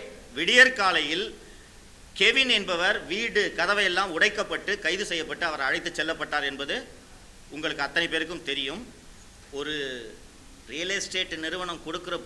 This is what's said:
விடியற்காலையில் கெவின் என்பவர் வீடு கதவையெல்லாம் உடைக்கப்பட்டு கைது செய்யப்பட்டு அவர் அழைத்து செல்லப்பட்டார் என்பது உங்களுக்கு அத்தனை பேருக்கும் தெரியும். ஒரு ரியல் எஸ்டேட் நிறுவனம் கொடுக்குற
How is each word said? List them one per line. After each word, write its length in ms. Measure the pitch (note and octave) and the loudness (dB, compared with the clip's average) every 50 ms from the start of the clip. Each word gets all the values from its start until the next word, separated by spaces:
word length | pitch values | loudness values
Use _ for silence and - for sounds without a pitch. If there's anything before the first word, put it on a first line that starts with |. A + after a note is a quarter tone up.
| - - - - - - - | -2 -8 -14 -16 -16 -10 -4
விடியற்காலையில் 880 | C3+ E3+ F#3 A#3 B3 B3+ B3+ B3+ A3 G3 F#3 F3 D#3+ D3+ C#3+ D#3+ F3+ G#3 C3+ - - - - - - - - - - - - - - - - - | -2 2 6 10 10 10 10 8 4 4 4 4 4 2 2 0 -2 -2 -4 -6 -12 -18 -18 -20 -20 -20 -20 -20 -20 -20 -20 -20 -20 -20 -8 0
கெவின் 360 | - F#3+ A3 A#3 C4+ C4+ B3+ | 4 4 6 6 6 4 4
என்பவர் 560 | A#3+ G#3 G3 F3+ F3+ E3+ F3 G3 A3 G#3 D#3 | 4 2 2 0 0 2 4 2 2 2 -2
வீடு 480 | C#3 F3 G#3+ A#3 A3+ F#3 G#3 G3 D#3+ - | -4 -4 -2 -2 0 2 2 2 2 2
கதவையெல்லாம் 560 | D#3 E3 F3+ G#3 G3+ G3+ F#3 F3 F#3 G3 F#3+ D#3 E3 | 0 2 2 4 4 4 4 4 2 0 2 2 4
உடைக்கப்பட்டு 600 | G3 G#3+ G#3 G#3 G3 - E3 D3+ - F#3 G3+ G3+ | 4 4 4 2 -2 -2 -2 -4 -2 -2 -2 0
கைது 260 | - D#3+ F3 G3 G#3 | 0 0 0 0 -2
செய்யப்பட்டு 400 | - F3+ D#3+ D#3 - - - F3 | -2 -4 -4 -4 -4 -4 -2 -2
அவர் 160 | E3 D3+ C#3 | -2 0 0
அழைத்து 300 | C3+ C3 D3+ F3 D3+ E3+ - | 0 0 0 0 -2 -4 -4
செல்லப்பட்டார் 480 | - D3+ D#3+ E3 D3 D3+ - D3+ D3 C#3 | -2 -2 -2 -2 -2 -2 -2 0 0 0
என்பது 440 | C#3 C#3 C3+ C#3 C#3+ F#3 A#3+ - - - - - - - - - - - - - - | 0 -2 -4 -4 -4 -4 -6 -6 -10 -16 -18 -20 -20 -20 -20 -20 -20 -20 -20 -18 -14
உங்களுக்கு 340 | C#3+ D3 D#3 D#3 D3 - C#3 | -10 -4 -4 -4 -2 0 -2
அத்தனை 240 | C#3 - E3+ E3+ | 0 2 0 0
பேருக்கும் 360 | D3+ D3+ E3 E3 D#3+ F3 D#3 - | 2 0 -2 -2 -2 -6 -8 -4
தெரியும். 500 | C#3 C#3 C#3+ C3+ C3+ D#3 G#3+ B3 - - - - - - - - - - - - - | -4 -4 -2 -2 -4 -6 -8 -10 -14 -16 -18 -18 -18 -18 -18 -20 -20 -20 -20 -18 -12
ஒரு 240 | - C#3 D3 D3+ D3+ D3 C#3 C3 B2+ A#2+ A2+ G#2+ G#2 - - - - - - - - - - | -8 -8 -6 -4 -4 -4 -4 -6 -6 -8 -10 -12 -16 -16 -18 -20 -20 -20 -20 -20 -20 -18 -14
ரியல் 220 | - B2 D3+ F3 F#3 | -10 -6 -6 -4 -2
எஸ்டேட் 460 | G3 F#3+ F#3+ - - F#3 F#3 F#3 E3+ | -2 -2 -4 -4 -2 -4 -4 -4 -4
நிறுவனம் 440 | D#3+ D#3+ D#3+ E3+ F#3 F3+ F3 E3+ D3 - | -6 -4 -4 -4 -4 -4 -6 -6 -8 -8
கொடுக்குற 340 | D3+ E3 F3+ F3 F3+ F3 E3 - | -8 -8 -6 -6 -4 -6 -6 -6